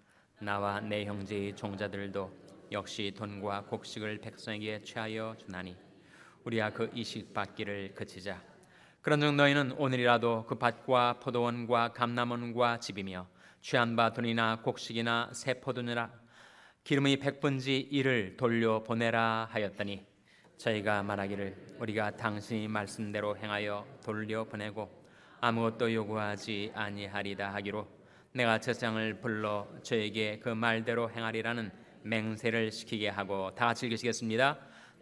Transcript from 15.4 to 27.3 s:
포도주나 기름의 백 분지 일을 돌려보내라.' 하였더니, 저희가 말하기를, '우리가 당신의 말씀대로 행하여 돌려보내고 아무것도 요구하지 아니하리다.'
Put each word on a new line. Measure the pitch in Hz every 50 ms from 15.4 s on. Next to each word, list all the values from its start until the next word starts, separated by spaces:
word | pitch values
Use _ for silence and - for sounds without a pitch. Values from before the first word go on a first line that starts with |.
| - 135 123 -
포도주나 | - 135 117 123 120 120 117 117 117 113 - - - - - - - - - - - - _ _
기름의 | _ - 147 139 139 139 139 135
백 | 139 139 139 -
분지 | - 143 135 131 127 139 135 131
일을 | 135 - 147 139 131 135 127 113 98 95 -
돌려보내라.' | - 131 117 117 117 113 113 110 110 110 - 117 113 117 117 113 113 113 113 113 113 113 113
하였더니, | 113 113 104 95 98 - 104 101 101 98 - - _ _ _ _ - - - - _
저희가 | - - 117 110 107 98 107 104 101 98
말하기를, | 101 104 98 98 98 101 98 98 98 98 - - - - -
'우리가 | 113 110 104 110 107 104 -
당신의 | - - 110 104 107 104 - 117 107 107
말씀대로 | 107 107 107 101 98 - - 110 104 104 104 101 104 101
행하여 | 101 107 104 104 104 104 104 104 104 104 - - -
돌려보내고 | - 117 107 107 107 107 110 110 113 113 - 104 104 107 101 110 104 95 - - - - - - - - - -
아무것도 | 123 120 113 113 117 113 110 117 120 113 113
요구하지 | 110 107 104 107 107 104 104 104 101 - 113 107 101 101 110 -
아니하리다.' | 110 107 104 101 101 101 98 101 101 98 101